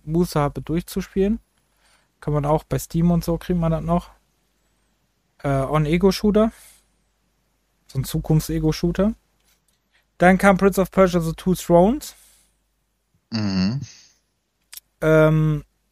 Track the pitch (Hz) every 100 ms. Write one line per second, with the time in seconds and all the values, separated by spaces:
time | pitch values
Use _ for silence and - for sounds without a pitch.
0 | - 156 180 156 143 139 127 160 - -
1 | 185 - 196 226 _ _ _ _ _ _
2 | _ _ - 147 143 156 - 135 - 165
3 | 170 170 170 165 - 175 165 160 156 170
4 | - _ _ _ _ _ _ _ _ _
5 | _ _ _ _ 143 139 131 151 151 170
6 | 190 185 214 208 220 - - _ _ _
7 | _ _ _ _ _ _ _ _ _ 135
8 | 123 160 - 156 - 160 156 151 175 175
9 | 202 226 _ _ _ _ _ _ _ _
10 | _ - 175 185 196 190 196 185 185 -
11 | 190 175 165 160 - 175 - 170 185 294
12 | - - _ _ _ _ _ _ _ _
13 | _ _ - 113 104 95 92 131 - -
14 | _ _ _ _ _ _ _ - _ -
15 | 156 156 156 156 156 151 - _ _